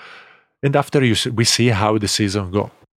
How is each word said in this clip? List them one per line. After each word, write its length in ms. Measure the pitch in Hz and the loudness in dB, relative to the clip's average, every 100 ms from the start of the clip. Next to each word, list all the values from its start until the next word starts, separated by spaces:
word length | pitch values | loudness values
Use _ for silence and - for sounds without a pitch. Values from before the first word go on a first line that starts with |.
| - - - _ _ - | -20 -20 -20 _ _ -4
And 120 | 139 | 0
after 300 | 143 135 147 | 0 0 2
you 80 | 127 | 2
s-, 160 | 104 127 | 0 -2
we 160 | 117 | -2
see 240 | 117 - 120 | 0 2 2
how 300 | 98 107 110 | 2 2 0
the 100 | 98 | -2
season 420 | - 104 101 92 | -2 -2 -2 -4
go. 200 | 101 - _ _ | -4 -4 _ _